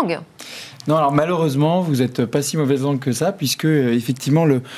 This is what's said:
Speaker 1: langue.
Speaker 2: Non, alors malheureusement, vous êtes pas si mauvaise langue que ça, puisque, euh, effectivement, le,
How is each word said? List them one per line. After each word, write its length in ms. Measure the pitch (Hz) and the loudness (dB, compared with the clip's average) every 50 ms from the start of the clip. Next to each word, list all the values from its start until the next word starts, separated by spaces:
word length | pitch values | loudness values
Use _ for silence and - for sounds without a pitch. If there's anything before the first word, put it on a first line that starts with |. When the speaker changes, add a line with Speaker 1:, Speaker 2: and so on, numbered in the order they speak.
Speaker 1:
langue. 180 | 320 190 170 143 165 - - - - - - - - - - - - - | 2 0 -2 -6 -8 -12 -18 -20 -18 -18 -16 -16 -16 -18 -18 -8 -2 0
Speaker 2:
Non, 100 | 151 160 | 2 2
alors 160 | 156 139 143 | 2 2 2
malheureusement, 640 | 147 151 165 180 165 165 160 131 135 147 156 170 185 | 2 2 2 2 0 0 0 2 2 2 2 2 2
vous 220 | 185 165 147 123 | 0 0 2 2
êtes 240 | 127 120 123 - 127 | 0 0 0 -2 -2
pas 160 | 113 - 147 | 0 0 -2
si 160 | 143 - - 160 | -2 -2 -2 -2
mauvaise 260 | 151 131 143 135 131 | 0 0 0 0 0
langue 160 | 143 143 131 | 0 -2 -2
que 140 | 120 139 120 | -2 -2 -2
ça, 180 | 113 - 180 | 0 0 -2
puisque, 320 | 196 - - 131 - - - | -2 -2 -4 -4 -4 -2 0
euh, 280 | 156 156 151 131 123 117 | 2 2 2 2 2 2
effectivement, 500 | 123 113 - 131 - - 131 139 160 165 | 0 0 -2 -4 -4 -2 0 2 4 4
le, 180 | 160 139 127 127 - - | 4 2 2 0 -4 -12